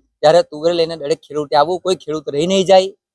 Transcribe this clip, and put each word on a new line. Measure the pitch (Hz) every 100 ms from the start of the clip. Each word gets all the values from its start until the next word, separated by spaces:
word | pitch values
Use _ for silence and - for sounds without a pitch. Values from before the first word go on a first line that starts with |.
| _ _
ત્યારે | 147 165
તુવેર | 175 151 165
લઈને | 175 160 165
દરેક | 143 160
ખેડૂતે | - 147 143 147
આવવું, | 151 180
કોઈ | 180
ખેડૂત | 190 - 156 147
રહી | 143 175
નહીં | 190 180
જાય, | 190 190 - _